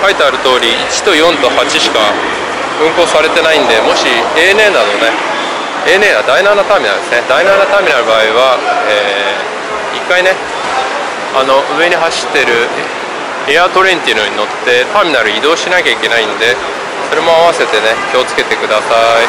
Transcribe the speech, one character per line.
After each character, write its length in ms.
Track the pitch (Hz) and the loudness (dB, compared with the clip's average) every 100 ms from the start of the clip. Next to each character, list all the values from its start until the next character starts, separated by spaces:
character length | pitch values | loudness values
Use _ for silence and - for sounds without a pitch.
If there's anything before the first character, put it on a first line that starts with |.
| 190 | 0
書 0 | |
い 80 | |
て 80 | 175 | 2
あ 80 | 147 | 0
る 80 | 127 | 2
通 240 | 135 123 | 0 2
り、 80 | 117 117 - | 2 -2 -2
一 160 | - | -2
と 160 | - 160 | 0 2
四 160 | 165 156 | 2 2
と 80 | 131 | 0
八 160 | - 135 156 | 0 0 0
し 80 | - | 0
か 80 | 117 104 92 - 90 - - - - | 0 0 0 -4 -6 -6 -6 -6 -2
運 160 | 156 | 0
行 80 | 165 160 | 2 2
さ 80 | 156 | 2
れ 80 | 156 | 2
て 140 | 165 | 2
な 80 | 160 | 2
い 80 | 156 | 2
ん 80 | 127 | 2
で、 160 | 110 | 2
も 80 | 107 170 | 2 0
し 80 | 143 117 113 - | 0 0 0 2
エ 160 | 180 | 2
ー 0 | |
エ 0 | |
ヌ 80 | 208 | 4
エ 80 | 214 | 2
ー 0 | |
な 160 | 156 107 | 2 0
ど 80 | 104 | 0
ね、 80 | 113 110 - - - - - - - | -2 -2 -4 -6 -6 -8 -8 -6 0
エ 80 | 185 | 2
ー 0 | |
エ 0 | |
ヌ 80 | 208 | 2
エ 80 | |
ー 80 | 120 | 2
は 0 | |
第 240 | 107 147 196 | 2 2 2
七 80 | |
タ 240 | 208 190 202 | 2 2 2
ー 0 | |
ミ 80 | 113 | 2
ナ 80 | |
ル 80 | 95 | -2
で 80 | - | -2
す 0 | |
ね。 160 | 120 113 | -2 0
第 160 | 135 | 2
七 80 | 185 196 190 | 4 2 4
タ 160 | 202 | 2
ー 0 | |
ミ 80 | 180 | 2
ナ 80 | 139 | 0
ル 80 | 110 | 2
の 0 | |
場 80 | |
合 80 | 113 110 113 | 2 2 2
は、 160 | 131 120 101 - 107 | 2 2 0 -2 0
え 480 | 104 101 101 101 101 - - - - - - | 0 0 -2 -2 -4 -6 -8 -8 -8 -8 -8
ー、 0 | |
一 80 | - | -2
回 160 | 180 | 0
ね、 80 | 180 190 - - - - - - - - - | 2 0 -4 -8 -4 -4 -4 -6 -6 -8 -4
あ 80 | 135 | -2
の、 160 | 131 135 143 | 2 0 0
上 160 | 151 170 | 0 0
に 80 | 170 | 2
走 240 | 165 160 | 0 -2
っ 80 | - 147 | -2 -2
て 80 | 123 | 0
る 240 | 117 117 - 143 - - - - - - | 0 0 -4 -6 -8 -10 -10 -8 -8 0
エ 80 | 147 | 2
ア 80 | 180 | 2
ト 160 | 185 | 2
レ 80 | 190 | 2
イ 60 | 170 | 0
ン 20 | |
っ 40 | 135 | 0
て 40 | |
い 20 | |
う 40 | 110 | 0
の 80 | 104 | -2
に 60 | 104 | -2
乗 60 | 104 | -6
っ 20 | - | -4
て、 240 | - 123 131 | 0 0 2
タ 80 | 208 | 0
ー 80 | 180 | 2
ミ 0 | |
ナ 160 | 135 110 | 2 0
ル 80 | |
移 80 | 107 | 0
動 160 | 143 170 | 0 0
し 80 | - | 0
な 160 | 180 | 0
き 80 | 151 | 0
ゃ 0 | |
い 80 | 113 | -2
け 80 | 110 | 0
な 160 | 117 | 0
い 0 | |
ん 80 | 107 101 | 0 0
で、 160 | 113 120 - - - - - | 0 0 -4 -8 -8 -8 -4
そ 80 | 151 | -2
れ 80 | 165 | 2
も 80 | |
合 160 | 165 170 | 4 4
わ 20 | |
せ 140 | 170 120 | 2 0
て 160 | 107 | 0
ね、 160 | 110 113 - | 0 -2 0
気 0 | |
を 80 | 127 | -2
つ 160 | 123 - | 0 -2
け 80 | 123 | -2
て 80 | |
く 160 | 107 107 | -2 0
だ 80 | 107 | -2
さ 160 | 110 | 2
い。 320 | 113 113 117 | 2 4 2